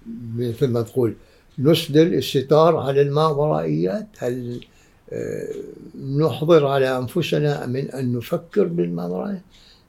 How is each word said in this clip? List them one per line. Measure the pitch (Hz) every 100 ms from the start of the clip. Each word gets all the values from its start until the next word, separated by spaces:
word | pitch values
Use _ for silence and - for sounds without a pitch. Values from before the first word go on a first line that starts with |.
| 117 113 117 117
مثل | 120 113 139
ما | 117
تقول، | 113 135 117 101 _ _ _ -
نسدل | 135 160 160 147 170
الستار | 170 - 139 131 151 160 151
على | 110 139
الماورائيات؟ | 143 143 160 143 151 156 165 151 175 208 - -
هل، | 123 127 120 120 - _ _ _ -
آه، | 55 58 52 - - - - - - 139 139
نحضر | 156 120 156 165 143
على | 139 131 131
أنفسنا | 123 180 147 151 147 143 127
من | 123 143
أن | 131 127 120
نفكر | 113 165 - -
بالماورائيات؟ | 180 170 170 175 175 185 202 190 - - - _